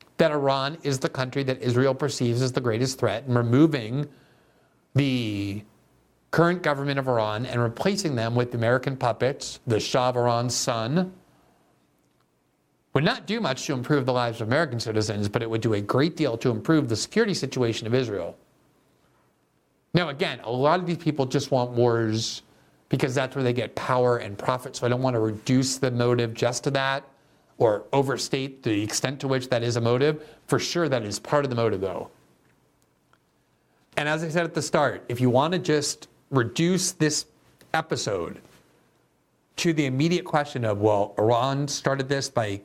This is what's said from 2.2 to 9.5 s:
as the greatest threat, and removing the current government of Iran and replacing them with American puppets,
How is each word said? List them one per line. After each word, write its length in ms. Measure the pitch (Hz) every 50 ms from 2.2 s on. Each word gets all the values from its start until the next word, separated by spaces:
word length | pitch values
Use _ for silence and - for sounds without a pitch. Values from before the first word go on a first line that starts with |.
| 127 120 117 120
as 120 | 131 127 123
the 80 | 143
greatest 380 | 123 123 107 113 131 131 131 -
threat, 240 | - 107 98 117 135
and 100 | 131 120
removing 720 | 120 117 117 120 139 160 160 147 135 110 107 123 143 143 147 - - _ _ _ _ _ _ _ _ _ _ _ _ _ _ -
the 680 | 131 143 139 127 123 117 107 104 101 101 98 98 104 - _ _ _ _ _ _ _ _ _ _ _ _ _
current 300 | - - 170 170 180 175
government 380 | 175 151 147 139 139 143 139 139
of 80 | 131 131
Iran 380 | 123 113 110 107 107 110 123
and 160 | - 120 120
replacing 540 | 120 113 117 - - 196 208 196 202 160 135
them 200 | 117 113 113 120
with 180 | 123 120 123 -
American 420 | 117 117 117 123 131 - 143 135
puppets, 640 | 127 131 120 110 - 120 131 143 - - -